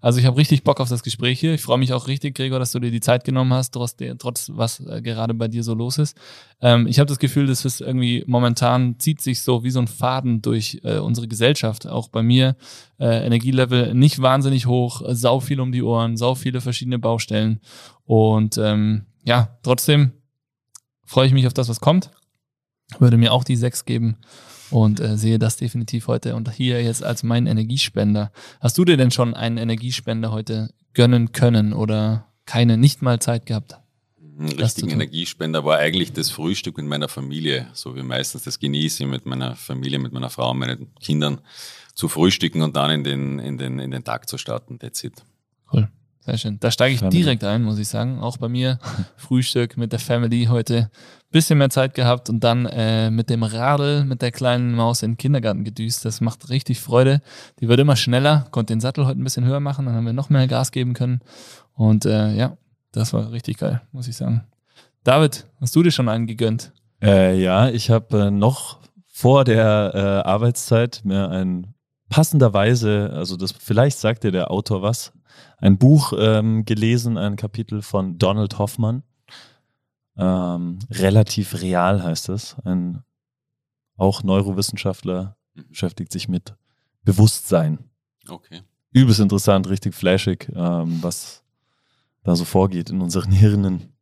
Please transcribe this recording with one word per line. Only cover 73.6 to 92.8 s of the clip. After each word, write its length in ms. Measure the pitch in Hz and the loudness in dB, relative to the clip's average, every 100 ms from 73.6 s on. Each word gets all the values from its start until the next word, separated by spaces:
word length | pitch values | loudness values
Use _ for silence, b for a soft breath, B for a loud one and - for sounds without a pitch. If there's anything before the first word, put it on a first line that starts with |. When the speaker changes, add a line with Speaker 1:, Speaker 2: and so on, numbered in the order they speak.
| - 104 139 - | -2 2 2 2
Speaker 3:
sagt 240 | 107 113 | -2 0
dir 80 | 110 | -2
der 180 | 90 - | 0 -2
Autor 320 | 92 - 101 | -4 -2 -2
was, 300 | 101 120 - _ _ b b b | -2 -2 -8 _ _ b b b
ein 220 | 98 95 | 4 6
Buch, 340 | 127 151 135 - | 8 6 4 0
ähm, 480 | 110 110 110 110 104 | 2 4 2 0 0
gelesen, 500 | 110 113 120 120 110 | 0 2 0 0 -2
ein 200 | 101 101 | -4 -4
Kapitel 440 | 107 - - 107 | -8 -8 -8 -8
von 380 | 101 101 95 85 | -4 -4 -4 0
Donald 400 | 92 104 101 - | 0 2 -2 -2
Hoffmann. 440 | 101 - 110 123 - _ _ B B B B B _ _ _ - | -4 -2 -2 -2 -10 _ _ B B B B B _ _ _ -4
Ähm, 640 | 92 92 90 87 87 90 107 | -2 0 -2 -4 -6 -8 -10
Relativ 720 | - 95 104 104 - 98 82 | -2 2 4 4 0 -4 -6
real 400 | 92 90 90 101 | -2 0 2 0
heißt 260 | 90 82 - | -2 -6 -6
es. 280 | 98 - - | -8 -8 -12
Ein 380 | - 90 90 87 - _ _ _ _ _ _ _ _ - | -4 -4 -4 -8 -14 _ _ _ _ _ _ _ _ 0
auch 260 | 95 101 | 0 0
Neurowissenschaftler 1120 | 98 95 98 95 95 90 98 90 92 92 95 - _ | 0 0 0 -2 -4 -4 -6 -6 -6 -6 -8 -12 _
Speaker 2:
Mhm. 140 | - - | -20 -20
Speaker 3:
beschäftigt 420 | 78 90 - 85 | -8 -6 -6 -10
sich 160 | - - | -10 -6
mit 260 | 90 - - _ _ _ _ | -6 -6 -20 _ _ _ _
Bewusstsein. 760 | - 95 110 - - 90 78 78 - _ _ _ - | 0 6 6 4 0 0 2 -4 -8 _ _ _ -20
Speaker 2:
Okay. 320 | 87 _ 87 - _ _ | -20 _ -20 -20 _ _
Speaker 3:
Übelst 300 | 123 131 107 | 4 6 6
interessant, 480 | 101 101 - 98 90 | 4 2 4 2 2
richtig 240 | 95 101 | -4 -4
flashig, 560 | - 92 95 - 90 - | -2 2 2 2 -4 -8
ähm, 440 | 90 87 87 82 85 | -4 -2 -2 -2 -4
was 400 | 87 87 - - _ _ _ _ _ _ _ _ | -6 -8 -14 -20 _ _ _ _ _ _ _ _
da 120 | - 85 | 0 0
so 80 | |
vorgeht 460 | 87 98 95 92 | 2 2 2 0